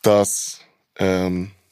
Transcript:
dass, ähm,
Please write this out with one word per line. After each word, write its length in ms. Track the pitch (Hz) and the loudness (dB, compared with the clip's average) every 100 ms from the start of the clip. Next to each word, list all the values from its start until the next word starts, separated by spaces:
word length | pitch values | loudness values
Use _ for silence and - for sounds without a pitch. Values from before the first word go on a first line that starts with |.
dass, 580 | 110 104 98 - - - _ _ _ - | 2 4 2 -4 -10 -14 _ _ _ -4
ähm, 540 | 95 92 92 90 98 - _ | -2 0 -2 -4 -8 -14 _